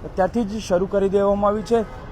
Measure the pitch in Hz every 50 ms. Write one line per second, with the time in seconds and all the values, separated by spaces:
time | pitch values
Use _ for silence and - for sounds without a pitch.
0 | - 151 - - 185 185 - 233 240 196 208 220 202 - 190 170 190 185 - 202
1 | 196 196 185 202 202 202 202 202 202 202 208 214 202 - 233 233 214 - - -
2 | - -